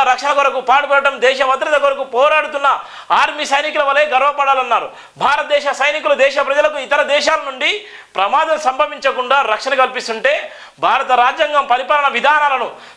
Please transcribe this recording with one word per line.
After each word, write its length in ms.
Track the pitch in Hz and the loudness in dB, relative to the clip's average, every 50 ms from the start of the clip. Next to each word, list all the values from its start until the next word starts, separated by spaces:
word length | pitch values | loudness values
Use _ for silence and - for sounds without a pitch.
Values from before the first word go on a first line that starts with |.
| 269 262 | 2 2
రక్షణ 200 | 254 247 277 285 285 285 | 0 0 0 -2 0 2
కొరకు 220 | 277 269 262 262 | 0 0 0 -2
పాటుపడటం, 540 | 247 240 247 285 285 277 285 277 - 277 269 247 220 | 0 2 2 2 2 2 2 2 2 2 0 2 2
దేశ 120 | 254 269 262 277 262 | 0 2 2 0 0
భద్రత 260 | 269 254 311 311 302 285 277 | 0 -2 -2 0 0 2 2
కొరకు 200 | 277 277 269 262 262 233 | 0 0 -2 -4 -4 0
పోరాడుతున్న 540 | 233 269 302 311 302 294 285 294 277 277 277 233 - - - - - - - 165 214 | 2 2 4 4 2 0 -2 -4 -2 0 0 0 -2 -4 -10 -18 -14 -6 -2 0 2
ఆర్మీ 240 | 269 302 294 294 294 233 277 | 2 0 -2 -4 -4 -2 -2
సైనికుల 300 | 277 294 302 294 302 285 | -2 -2 -2 -2 -2 0
వలె 200 | 277 277 285 302 294 247 | 2 2 2 2 2 2
గర్వపడాలన్నారు. 720 | 262 269 294 277 277 277 269 269 262 254 240 233 196 156 131 - - - - - - - | 0 0 0 0 0 0 2 2 0 0 0 0 -2 -2 -4 -10 -16 -20 -18 -6 -2 0
భారతదేశ 400 | 254 285 302 294 - 294 285 269 285 262 - | 0 0 0 0 0 -2 -2 0 -2 -2 0
సైనికులు 340 | 277 294 302 311 294 302 285 | 0 0 0 -2 -2 0 2
దేశ 220 | 233 262 285 277 294 269 262 | 2 2 2 2 0 -2 0
ప్రజలకు 300 | 277 294 294 302 302 285 262 | 0 2 0 0 0 -4 -4
ఇతర 160 | 208 285 294 285 - 277 | -2 0 0 0 2 0
దేశాల 260 | 294 240 294 320 302 294 277 | 0 0 0 -2 -2 -2 -6
నుండి 200 | 262 254 285 330 403 208 - - - - - - - | -8 -4 -4 -4 -4 -4 -8 -14 -20 -20 -20 -8 -4
ప్రమాదం 420 | 180 190 202 208 - 320 320 311 - - | -2 -2 0 0 0 0 0 -2 -2 -2
సంభవించకుండా 720 | 254 254 277 302 285 294 269 - 269 - 240 254 247 269 277 262 220 214 | -2 0 0 -2 -2 -4 -4 -2 -2 -2 -2 0 0 2 2 2 0 -2
రక్షణ 220 | 214 - 269 277 | -4 -2 -2 0
కల్పిస్తుంటే 580 | 262 262 254 254 254 - 233 220 220 214 262 302 - - - - - - - - - 143 | 2 2 0 0 -4 -6 -6 -4 -2 0 0 0 0 -4 -8 -14 -18 -20 -20 -8 -2 0
భారత 260 | 180 220 262 269 254 254 | 0 0 0 0 2 2
రాజ్యాంగం 520 | 240 240 254 269 - 311 294 294 285 262 | 2 4 2 2 0 0 0 0 0 0
పరిపాలన 420 | - 240 254 262 262 302 294 285 277 226 | 2 0 0 0 0 0 2 2 0 0
విధానాలను 500 | 240 226 269 302 302 294 285 269 254 226 175 - - - - - | 0 2 2 2 2 2 0 0 -2 -4 -6 -8 -12 -20 -20 -14